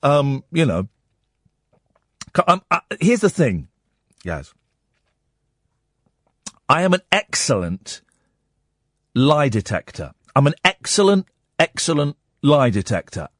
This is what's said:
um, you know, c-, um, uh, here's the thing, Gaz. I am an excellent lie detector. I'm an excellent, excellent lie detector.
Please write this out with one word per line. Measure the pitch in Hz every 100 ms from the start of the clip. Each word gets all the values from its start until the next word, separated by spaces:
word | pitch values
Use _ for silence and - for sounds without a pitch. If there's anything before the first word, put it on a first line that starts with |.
um, | 143 147 139 135 -
you | 165
know, | 151 85 101 _ _ _ _ _ _ _ _ _ _ _ _ _ - -
c-, | 175
um, | 190 -
uh, | - - 214
here's | 180 240
the | 196
thing, | - 139 87 65 _ _ _ _ _
Gaz. | 87 78 69 _ _ _ _ _ _ _ _ _ _ _ _ _ _ _ _ _ _ _ - - -
I | 151
am | 185
an | 185 -
excellent | 196 - - - 110 87 92 - - _ _ _ _ _ _ _ _ _ _ _
lie | 123 135 151 143
detector. | 107 - 92 - - 73 - _ -
I'm | 143
an | -
excellent, | 185 - - - 196 196 - _ _ -
excellent | 165 - - 151 143 - _ _
lie | 143 147 127
detector. | 101 - 98 - - 73 -